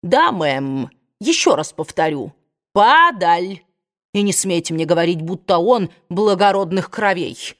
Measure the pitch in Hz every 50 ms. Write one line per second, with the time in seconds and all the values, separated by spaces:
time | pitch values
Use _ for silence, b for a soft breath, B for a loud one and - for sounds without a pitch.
0 | - 175 214 277 330 339 269 185 156 143 135 135 139 135 135 135 123 - _ _
1 | _ _ _ _ 196 277 330 - - 330 202 139 156 - - - 156 - - -
2 | 165 160 151 139 110 147 _ _ _ _ _ _ _ _ _ 202 202 233 196 -
3 | 339 339 247 196 180 170 175 170 180 190 196 165 _ _ _ _ _ _ _ _
4 | _ _ - 202 202 202 180 - - 190 175 170 165 - 165 160 160 156 175 165
5 | 170 170 180 160 160 165 185 - _ - 185 170 170 220 254 226 185 - b b
6 | b _ 175 185 214 214 196 180 208 202 190 190 196 165 185 190 - - - -
7 | 214 202 190 180 165 - - - - - -